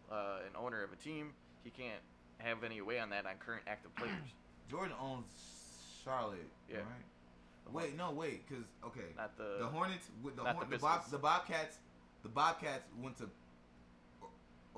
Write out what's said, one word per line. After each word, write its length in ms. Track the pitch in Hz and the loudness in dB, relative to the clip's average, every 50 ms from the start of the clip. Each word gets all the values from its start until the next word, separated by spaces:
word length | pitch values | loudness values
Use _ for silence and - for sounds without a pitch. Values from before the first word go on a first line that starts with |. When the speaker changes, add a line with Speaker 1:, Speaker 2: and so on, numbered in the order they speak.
| - - 107 | -8 -2 0
Speaker 1:
uh, 260 | 104 101 101 98 95 92 | 0 2 2 0 -2 -4
an 80 | 95 - | -4 -4
owner 280 | - 120 139 117 107 98 | -2 -2 0 0 0 0
of 80 | 98 101 | -2 -4
a 40 | |
team, 360 | - - 147 156 151 151 147 139 - - - - - - | -6 -6 -4 -4 -4 -4 -6 -8 -12 -18 -20 -20 -14 -14
he 60 | 120 | -12
can't 300 | - - 127 120 107 92 - - - - - - - - | -8 -6 -6 -4 -4 -6 -8 -12 -18 -20 -20 -20 -14 -2
have 240 | 113 117 113 110 117 | 0 2 2 2 0
any 180 | 113 113 107 98 | -2 -2 -2 0
way 180 | 104 123 120 | 2 2 2
on 100 | 113 104 | 2 2
that 160 | 101 101 95 | 2 0 0
on 60 | 95 95 98 - | 0 -4 -4 -4
current 200 | 117 117 107 - | -4 -4 -4 -2
active 260 | - 107 - - 87 - | -2 -4 -4 -4 -8 -6
players. 160 | - 120 214 196 170 147 123 - - | -2 0 0 0 -2 -2 -6 -10 -14
Speaker 2:
<clears throat> 320 | - - - - - 110 | -18 -20 -20 -16 -8 -4
Jordan 240 | 135 170 190 180 131 110 131 | -2 -2 0 -2 -2 -2 -2
owns 240 | 135 131 127 120 - - - - - - - - - - - - - - - - | -2 -2 -2 -4 -8 -10 -14 -14 -14 -14 -14 -14 -14 -14 -14 -14 -14 -14 -6 0
Charlotte, 340 | 131 131 127 117 104 95 87 80 67 - - - - | 2 4 4 4 4 2 -2 -6 -8 -12 -14 -10 -4
Speaker 1:
Yeah. 60 | - | -4
Speaker 2:
right? 100 | 107 95 110 123 123 - - - - - - - - - - - - - - | -2 -2 -2 -4 -8 -10 -14 -16 -18 -20 -20 -18 -18 -18 -20 -20 -16 -10 -6
Wait, 260 | 120 160 165 147 139 | -2 0 0 0 0
no, 140 | 165 180 170 | 0 0 0
wait, 360 | 147 147 165 151 113 92 - - | 0 0 0 0 -2 -2 -6 -6
'cause, 160 | 139 123 113 98 - - - | -6 -6 -6 -8 -10 -10 -10
okay. 300 | 117 - 120 98 85 82 | -8 -6 -6 -8 -6 -4
Speaker 1:
Not 200 | - 110 107 - | -4 -4 -4 -4
the, 200 | - 110 104 98 101 | -4 -4 -2 0 0
Speaker 2:
The 60 | 117 | 0
Hornets, 440 | 123 151 165 180 185 190 175 - - - 110 123 | 0 2 2 2 2 2 -2 -6 -8 -10 -8 -6
with 140 | 139 123 | -6 -4
the 60 | 123 117 | 2 4
Speaker 1:
not 140 | 123 120 | 4 4
Speaker 2:
Horn-, 140 | - 110 123 | 4 2 2
Speaker 1:
the 60 | 123 | 2
Speaker 2:
the 60 | 113 143 | 6 8
Bob-, 160 | 151 170 170 | 8 8 8
Speaker 1:
Biscuits. 100 | - 120 143 | 6 2 0
Speaker 2:
the 60 | 139 | 6
Bobcats, 600 | 135 151 170 185 180 - 170 156 156 - - - - - - - - - - - - | 8 10 10 8 8 4 2 2 2 0 -2 -10 -16 -18 -20 -20 -20 -20 -16 -12 -10
the 60 | 113 | 0
Bobcats 560 | 113 139 151 165 165 170 170 151 139 131 - - 113 120 | 4 8 8 8 8 6 2 0 0 0 -2 -6 -8 -6
went 160 | 127 131 120 - | -6 -6 -6 -6
to, 120 | 117 95 - - - - - - - - - - - - - - - - - - | -6 -8 -8 -12 -16 -18 -18 -20 -20 -20 -20 -20 -20 -20 -20 -20 -20 -20 -18 -16
or, 80 | - - - - - - - - - - - | -14 -14 -14 -16 -18 -20 -20 -20 -18 -12 -6